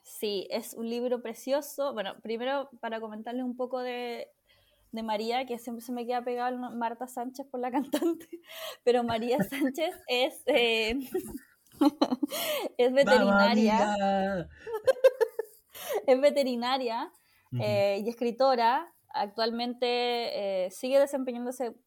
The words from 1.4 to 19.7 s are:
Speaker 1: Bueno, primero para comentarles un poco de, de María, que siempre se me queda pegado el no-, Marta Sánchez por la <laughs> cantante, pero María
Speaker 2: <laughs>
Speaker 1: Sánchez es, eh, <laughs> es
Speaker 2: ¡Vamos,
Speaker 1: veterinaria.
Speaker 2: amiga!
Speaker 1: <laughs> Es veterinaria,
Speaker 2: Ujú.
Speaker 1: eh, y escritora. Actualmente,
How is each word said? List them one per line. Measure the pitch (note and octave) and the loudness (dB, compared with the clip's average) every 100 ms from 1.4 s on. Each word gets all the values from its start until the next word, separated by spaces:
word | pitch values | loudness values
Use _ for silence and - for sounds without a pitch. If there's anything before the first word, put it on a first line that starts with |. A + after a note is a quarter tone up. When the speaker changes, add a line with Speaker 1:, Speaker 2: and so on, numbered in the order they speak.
| - C#4 C#4+ - C#4 | -2 -2 -2 -6 -4
Speaker 1:
Bueno, | A3+ G3 - | -4 -8 -10
primero | G#3+ A3+ B3 C#4 C4+ A#3 | -8 -4 -2 -4 -6 -10
para | A3+ A3 | -8 -8
comentarles | A3 G#3+ A3 B3 | -8 -10 -8 -6
un | B3+ B3 | -6 -4
poco | B3 B3+ | -4 -4
de, | B3 B3 A#3+ A#3 - _ _ _ _ _ _ | -4 -6 -6 -8 -12 _ _ _ _ _ _
de | A3+ | -8
María, | A3+ G#3 A3 A#3+ B3+ | -4 -2 0 -2 -2
que | A#3 | -8
siempre | B3 A#3 | -8 -10
se | A#3 | -8
me | B3 A#3 | -8 -4
queda | B3 | -4
pegado | B3 B3 B3 | -2 -4 -4
el | B3 | -4
no-, | B3 A#3 | -8 -4
Marta | A3+ A#3 B3 | -6 -6 -8
Sánchez | B3 B3+ B3+ C4+ | -8 -8 -10 -10
por | B3+ | -6
la | B3 | -2
<laughs> | |
cantante, | B3 C4 D4 E4 E4 - E4+ - - D#5+ - | -2 0 0 0 -2 -10 -18 -16 -14 -12 -2
pero | B3 B3 | 2 4
María | A#3 A3+ A#3+ C4 | 2 -2 0 0
Speaker 2:
<laughs> | |
Speaker 1:
Sánchez | - C4+ C4+ C#4 E4 F4+ - | 0 0 -2 0 -4 -4 -2
es, | B3 C#4+ - - | 2 2 0 2
eh, | C#4+ A#3 A3+ A3 C4 B3+ F4+ - - _ _ _ | 4 4 2 0 -2 -4 -6 -6 -12 _ _ _
<laughs> | - D4 - - B3+ D4 D#5+ E5+ D5 G4+ - | 2 2 4 0 0 -2 -2 -2 -2 -4 2
es | B3 | 4
Speaker 2:
¡Vamos, | |
Speaker 1:
veterinaria. | C4 C#4 B3 G3+ G3 G3+ | 6 6 6 6 6 6
Speaker 2:
amiga! | G#3+ A3 G#3 G#3 G3+ G3 G3 G3 F#3+ D#3+ - - A4+ - B4+ C5 - A4+ - A4 - _ | 6 4 4 2 2 2 2 0 -2 -6 -14 -8 0 0 6 4 4 -2 -2 -10 -16 _
Speaker 1:
<laughs> | - D#5+ A#4+ - | -14 -4 -2 4
Es | B3+ | 6
veterinaria, | C#4+ C#4+ C4 A#3+ A#3+ C4+ A#3+ A3+ D#4+ _ _ _ _ | 6 4 0 -2 -2 -2 -2 -4 -8 _ _ _ _
Speaker 2:
Ujú. | B2 | -2
Speaker 1:
eh, | G#3 G#3 G3+ G3 | 0 2 2 2
y | G#3+ | -4
escritora. | A#3 A#3+ A#3 C4 B3 A3+ C4+ E4+ _ _ | -2 -4 2 4 4 4 2 -4 _ _
Actualmente, | - G3+ G3+ A3+ A#3 A#3+ | -6 -6 -2 -2 -2 -6